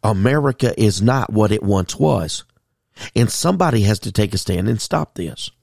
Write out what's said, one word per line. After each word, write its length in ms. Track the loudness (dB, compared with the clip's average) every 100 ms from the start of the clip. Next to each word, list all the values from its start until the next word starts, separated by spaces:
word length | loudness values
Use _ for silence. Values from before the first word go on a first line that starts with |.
America 680 | 0 2 2 2 0 0 -2 2
is 220 | 2 4
not 320 | 2 2 0
what 180 | 2 2
it 100 | 2
once 340 | 0 0 0 0
was. 480 | 0 0 -2 -8 -12 _ _ _ _ -18 -8
And 160 | 0 0
somebody 520 | 0 -2 2 2 2
has 160 | 2 0
to 120 | -2
take 220 | -2 0
a 60 | -2
stand 320 | -4 -2 0
and 100 | -2
stop 360 | -2 -4 -4 -8
this. 340 | -10 -10 -14 _